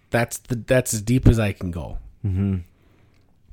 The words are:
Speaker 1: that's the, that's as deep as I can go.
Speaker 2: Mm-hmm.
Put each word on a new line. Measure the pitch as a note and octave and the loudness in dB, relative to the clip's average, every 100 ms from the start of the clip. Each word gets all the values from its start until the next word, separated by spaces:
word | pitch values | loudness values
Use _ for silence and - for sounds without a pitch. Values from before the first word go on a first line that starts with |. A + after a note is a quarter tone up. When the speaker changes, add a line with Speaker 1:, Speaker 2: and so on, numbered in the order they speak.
| _ | _
Speaker 1:
that's | A#2 A#2 - | -2 -2 -6
the, | - A#2 | -8 -6
that's | - B2+ - | 0 0 0
as | A2 | -4
deep | G#2+ B2+ - | 0 4 6
as | A2+ | 6
I | G#2 | 0
can | - F2+ | -4 -8
go. | E2 - - - - G2+ | -8 -8 -12 -14 -8 -4
Speaker 2:
Mm-hmm. | F#2 G2 F#2+ E2+ _ _ _ _ _ _ _ - | -2 0 -2 -6 _ _ _ _ _ _ _ -12